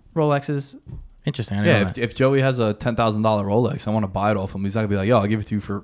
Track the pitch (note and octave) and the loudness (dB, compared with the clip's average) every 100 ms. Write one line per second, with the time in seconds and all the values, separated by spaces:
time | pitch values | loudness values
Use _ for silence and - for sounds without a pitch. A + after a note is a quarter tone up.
0 | - E3 D3+ C#3+ D3 C#3+ C#3 C4+ - - | -10 -2 2 0 0 -4 -6 -14 -16 -16
1 | - - - - A2 G2+ G#2 G#2 F#2+ B2 | -16 -10 -8 -6 -4 0 4 4 2 -2
2 | A2+ - C3 C#3 C3+ B2 A2 G#2 B2 A#2 | -4 2 2 4 2 2 0 0 -4 0
3 | A2+ G#2+ A2 G#2+ G2 G#2+ A#2 - - G#2+ | 0 2 2 2 2 2 2 -2 -2 -2
4 | G2 F#2+ G#2 G#2 F#2+ F#2+ G2 A2 G#2+ G2+ | 0 -2 0 0 -2 -4 -4 -2 0 0
5 | G2 A#2+ G2+ A2 G#2 G#2+ - G2+ | 4 2 4 -2 -2 -6 -4 -8